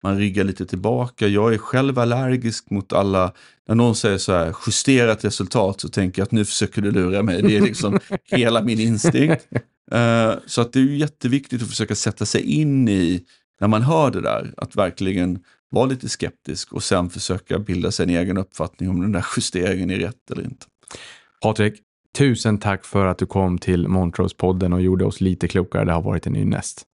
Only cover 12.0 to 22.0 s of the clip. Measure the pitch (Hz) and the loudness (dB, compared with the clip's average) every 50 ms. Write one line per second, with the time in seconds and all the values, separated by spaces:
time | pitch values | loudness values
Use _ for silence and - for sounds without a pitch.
12 | - 110 101 - 104 - - - - - - 147 156 147 139 135 131 110 101 95 | -2 -4 -2 -2 -4 -4 -4 -6 -4 -2 0 0 2 2 2 2 2 2 2 2
13 | 90 82 92 - - _ _ _ _ _ _ _ 101 101 110 107 120 135 165 160 | 2 2 0 -2 -4 _ _ _ _ _ _ _ 0 2 2 2 2 2 4 4
14 | 151 - 87 95 - - 55 55 - - - - - - - - 101 90 85 - | 2 2 0 -2 -2 -2 -4 -4 -4 -8 -10 -10 -10 -8 -2 -2 -2 -2 0 -2
15 | 98 92 95 95 90 92 90 92 _ _ _ _ _ _ - 113 123 131 135 127 | -2 -2 0 0 0 -2 -2 -4 _ _ _ _ _ _ 0 0 0 0 0 -4
16 | 120 120 - - - - - _ _ - 67 - - _ - - - - 101 92 | -6 -10 -8 -6 -6 -8 -8 _ _ -10 -10 -10 -10 _ -8 -8 -2 0 0 0
17 | 87 87 - - - - 90 90 _ _ 90 85 104 - 90 90 87 90 - - | 0 -2 -6 -8 -6 -6 -6 -6 _ _ -4 -4 -2 -4 -4 -2 -2 -2 -2 -2
18 | 87 87 87 85 90 98 92 95 92 - _ - 80 85 _ _ - 92 95 90 | 0 0 0 0 0 0 -2 -4 -4 -6 _ -8 -8 -8 _ _ -4 -2 -2 0
19 | 90 107 104 90 - - - - - - - 92 87 101 95 92 92 87 90 101 | 0 0 -2 -2 -4 -4 -4 -4 -4 -4 -4 -2 -2 -2 -2 -2 -2 -4 -4 -4
20 | 85 95 - _ _ _ - 95 90 - - - - _ _ _ _ - - - | -4 -6 -8 _ _ _ -10 -10 -10 -10 -12 -14 -20 _ _ _ _ -20 -20 -20
21 | - - - - _ _ _ _ - 110 220 - 104 107 107 - _ _ _ _ | -20 -20 -20 -20 _ _ _ _ -2 -2 2 2 0 0 0 -4 _ _ _ _